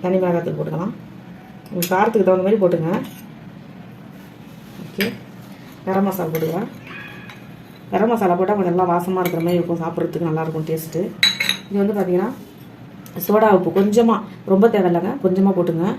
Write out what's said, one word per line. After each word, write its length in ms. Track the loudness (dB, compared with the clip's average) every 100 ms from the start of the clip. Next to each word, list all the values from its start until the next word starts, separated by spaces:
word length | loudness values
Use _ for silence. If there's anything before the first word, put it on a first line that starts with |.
தனி 120 | 2 2
மிளகாத்தூள் 340 | 4 2 0 -4
போட்டுக்கலாம், 340 | -4 -4 -4 -6 -14 -18 -18 -18 -18 -20 -10
உங்க 120 | -6 0
காரத்துக்கு 360 | 2 4 4 4
தகுந்த 180 | 4 4
மாதிரி 160 | 4
போட்டுங்க. 300 | 4 2 0 -2 -4 -14 -18 -20 -20 -20 -20 -20 -18 -18 -20 -20 -20 -20 -20 -20 -20 -16 -14
ஓகே, 200 | -4 -4 -4 -16 -18 -18 -18 -20 -12 -2
கரம் 200 | 0 0
மசாலா 220 | 0 -2
போட்டுக்கிறேன். 380 | -2 -2 -2 -6 -10 -16 -16 -16 -16 -16 -18 -18 -20 -20 -20 -4
கரம் 200 | 0 2
மசாலா 240 | 2 2 2
போட்டா 160 | 2 2
கொஞ்சம் 160 | 2
நல்லா 140 | 2 2
வாசமா 280 | 2 0 -2
இருக்கிற 180 | 0 0
மாதிரி 160 | 0 0
இருக்கும், 200 | 0 -2
சாப்பிட்றதுக்கு 480 | -4 -4 -4 -2 -2
நல்லா 140 | 0 -2
இருக்கும் 200 | -4 -4
டேஸ்ட்டு. 320 | -4 -4 -4 -6 0 0 0 -4 -6 -4
இது 80 | 0
வந்து 160 | 0 2
பாத்தீங்கன்னா 320 | 2 2 0 -6 -16 -20 -20 -20 -20 -20 -14 -12 2
சோடா 240 | 4 6 6
உப்பு 140 | 4 2
கொஞ்சமா, 400 | 4 4 4 2 -2 -14 0
ரொம்ப 120 | 4 6 4
தேவையில்லைங்க, 360 | 2 2 0 -2 0
கொஞ்சமா 260 | 4 2 2
போட்டுங்க. 300 | 0 0 -2